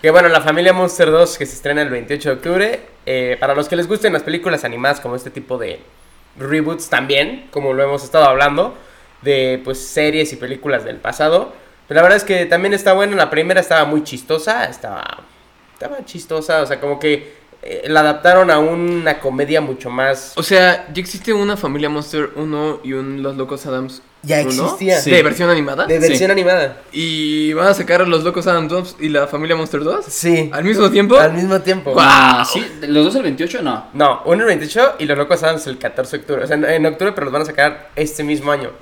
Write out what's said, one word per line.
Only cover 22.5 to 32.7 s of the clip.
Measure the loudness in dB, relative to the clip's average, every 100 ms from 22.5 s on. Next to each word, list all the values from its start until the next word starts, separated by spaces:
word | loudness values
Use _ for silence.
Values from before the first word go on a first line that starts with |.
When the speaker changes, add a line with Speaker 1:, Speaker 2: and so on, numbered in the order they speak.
| -4 -4 -4
Speaker 2:
y | -8
un | -8 -6 -6
Los | -6 -6
Locos | -8 -8 -6
Adams | -6 -8 -14 _ _
Speaker 1:
Ya | -2 -2
Speaker 2:
uno. | 0
Speaker 1:
existía. | -2 -2 -2 0 0
Speaker 3:
Sí. | 4
Speaker 2:
¿De | 4
versión | 4 0 2
animada? | 2 0 -4
Speaker 1:
De | 0 2
Speaker 3:
Sí. | 4
Speaker 1:
versión | 4 2
animada. | 2 2 2 0 -6 -12
Speaker 2:
¿Y | -6 -4 -2 -2 0 0
van | 2 2
a |
sacar | 2 2 2
a | 2
Los | 2
Locos | 0 -2 0
Adams | 0 0
dos | -4 -6 -8
y | -2
La | 0 0
Familia | -4 -2 -2
Monster | -2 -4
dos? | -2 -4 -6
Speaker 1:
Sí. | -4 2 2 0
Speaker 2:
¿Al | -2
mismo | 0 2 4
tiempo? | 4 6 6
Speaker 1:
Al | 6
mismo | 2 0 0
tiempo. | 0 -2 0
Speaker 2:
¡Guau! | 4 6
Speaker 3:
Ah, | 6 6 4 0
sí, | -2 -6